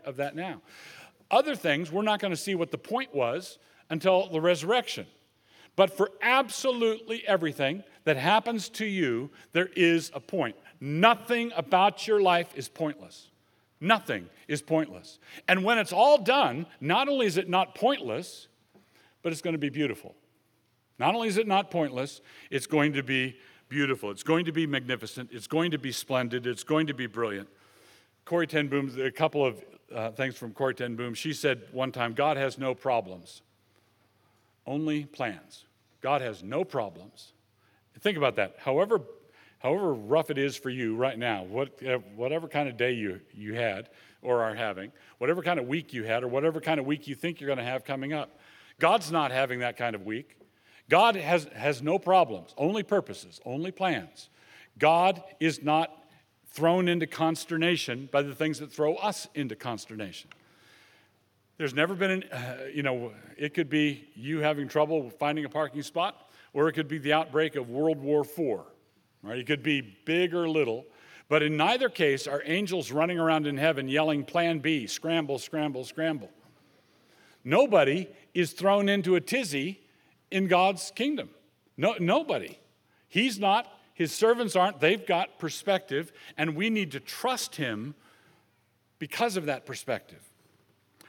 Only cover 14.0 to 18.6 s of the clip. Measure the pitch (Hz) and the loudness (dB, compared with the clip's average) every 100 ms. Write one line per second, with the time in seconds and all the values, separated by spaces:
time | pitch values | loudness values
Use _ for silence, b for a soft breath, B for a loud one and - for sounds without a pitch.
14 | - 107 85 b - 147 - 160 151 90 | 2 -6 -6 b -6 -6 0 -2 -2 -8
15 | - - B B - 185 196 226 196 180 | -20 -20 B B 0 2 4 2 2 4
16 | 269 294 196 277 165 131 170 B 143 202 | 6 6 6 4 2 0 -8 B 0 2
17 | 277 269 214 165 175 180 180 - 226 285 | 2 2 2 0 0 0 0 0 0 0
18 | 120 120 180 - - _ | -4 -6 -8 -16 -20 _